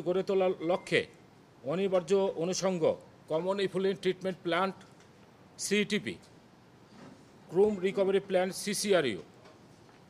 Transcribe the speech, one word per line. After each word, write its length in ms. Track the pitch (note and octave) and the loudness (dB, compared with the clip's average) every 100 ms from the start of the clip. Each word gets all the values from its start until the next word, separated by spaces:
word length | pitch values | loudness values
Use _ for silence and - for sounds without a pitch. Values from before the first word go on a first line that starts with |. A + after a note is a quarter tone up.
| E3 | 2
গড়ে 160 | F#3 | 0
তোলার 300 | F#3 F#3+ F#3 F#3 D#3+ | 2 2 2 0 -2
লক্ষ্যে 300 | F#3+ - C#3+ E2 - - - - - | -2 0 0 0 -10 -20 -20 -20 -14
অনিবার্য 480 | B2+ E3+ G3 F#3 E3 G3 G3 - | -6 -2 2 0 2 2 2 0
অনুষঙ্গ 400 | E3+ F3+ F#3+ F3+ D3+ F#2+ - - - | -4 -2 -2 2 2 0 -6 -18 -4
কমন 280 | D#3+ F3+ G3+ | -2 -2 -2
ইফুলেন্ট 380 | F#3+ F#3+ F#3+ G3 | -2 0 -2 -2
ট্রিটমেন্ট 380 | F#3 F#3 F#3 F3 | -4 -4 -6 -6
প্ল্যান্ট 340 | E3+ E3+ F#3+ - - - - - - - - - | -2 0 0 -4 -16 -20 -20 -20 -20 -20 -20 -10
সিটিপি, 560 | - G#3 G3+ G#3 A2 E2+ - - - - - - - - - - - - - | -2 0 0 -2 -4 -10 -14 -20 -20 -20 -20 -20 -20 -20 -20 -20 -20 -20 -4
ক্রোম 220 | E3 G#3+ G3+ F#3+ | 2 2 2 -2
রিকভারি 340 | F#3+ F#3+ G3 | 0 2 0
প্ল্যান্ট 320 | G3 F#3 F#3+ | 0 0 0
সিসিআরইউ, 640 | F3 - G3+ G#3 F3+ C#3 F2+ - - - - - - - - - | -4 -6 -4 2 2 2 -4 -10 -20 -20 -20 -20 -20 -20 -20 -20